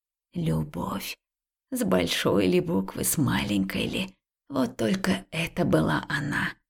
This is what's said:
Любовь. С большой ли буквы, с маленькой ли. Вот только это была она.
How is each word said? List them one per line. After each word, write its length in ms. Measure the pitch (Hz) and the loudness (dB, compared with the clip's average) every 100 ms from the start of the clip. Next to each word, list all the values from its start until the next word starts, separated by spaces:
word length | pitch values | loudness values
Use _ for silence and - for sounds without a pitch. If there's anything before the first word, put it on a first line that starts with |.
| _ _ _ | _ _ _
Любовь. 840 | 175 160 160 151 170 185 196 - - _ _ _ _ - | -4 0 0 -2 -6 -6 -6 -8 -12 _ _ _ _ -8
С 120 | 254 | -2
большой 640 | 202 185 175 - - 196 190 | 2 2 2 0 2 4 4
ли 120 | 180 | 4
буквы, 440 | 165 185 190 - | 2 -2 -2 -2
с 140 | 185 - | 0 2
маленькой 680 | 123 190 - 101 95 - 113 | 2 2 0 0 0 -2 -2
ли. 300 | - 190 - _ _ - | -4 -6 -10 _ _ -6
Вот 280 | 277 240 - | -2 -2 0
только 480 | 226 95 - - - | 0 2 0 -2 -4
это 340 | 160 165 - 170 | -6 -4 -2 2
была 400 | 156 156 147 - | 4 2 0 -2
она. 400 | 143 147 - - - | -4 -2 -2 -4 -6